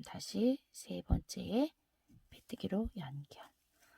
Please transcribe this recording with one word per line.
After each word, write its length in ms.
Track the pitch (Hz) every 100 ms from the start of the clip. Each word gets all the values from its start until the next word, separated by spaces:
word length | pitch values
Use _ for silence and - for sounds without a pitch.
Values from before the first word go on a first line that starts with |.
| -
다시 520 | - - 196 233 277 _
세 300 | - - 180 -
번째에 640 | 175 - - 175 214 302 - _ _ _ - _
빼뜨기로 580 | - - - 190 190 226 202
연결. 460 | 139 143 143 - - _ _ _ _